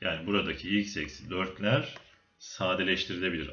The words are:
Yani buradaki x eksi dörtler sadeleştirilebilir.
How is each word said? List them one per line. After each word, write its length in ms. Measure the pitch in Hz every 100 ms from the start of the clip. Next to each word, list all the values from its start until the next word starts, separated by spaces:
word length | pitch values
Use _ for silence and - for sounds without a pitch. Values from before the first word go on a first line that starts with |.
Yani 260 | 92 82 87
buradaki 520 | 101 87 73 82 101
x 180 | 101 92
eksi 320 | 76 - -
dörtler 640 | 90 92 - 101 135 - - - _ _ _
sadeleştirilebilir. 1120 | - - 95 92 92 92 - 92 92 82 73